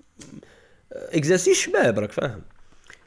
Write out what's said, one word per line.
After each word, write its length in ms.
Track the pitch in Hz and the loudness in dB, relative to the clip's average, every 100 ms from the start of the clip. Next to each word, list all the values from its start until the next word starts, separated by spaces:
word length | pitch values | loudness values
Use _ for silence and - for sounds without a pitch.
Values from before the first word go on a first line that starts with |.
| _ - - - - - _ _ _ | _ -20 -20 -20 -20 -20 _ _ _
إكزاسيس 640 | - - 170 143 185 180 381 | -16 -6 -2 2 2 4 2
شباب، 420 | - 392 220 107 | 2 2 2 2
راك 120 | 104 | -2
فاهم؟ 300 | - 139 104 - - - - - - | -4 -6 -6 -14 -20 -20 -20 -20 -20